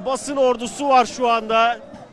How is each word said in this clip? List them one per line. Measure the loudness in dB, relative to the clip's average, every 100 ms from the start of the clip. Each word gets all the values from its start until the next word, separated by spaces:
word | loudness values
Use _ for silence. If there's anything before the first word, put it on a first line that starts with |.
| -6
basın | -6 -4 0
ordusu | 2 0 -4 -6 2
var | 4 4
şu | 0 0
anda. | 0 0 2 2 0 -10 -20 -20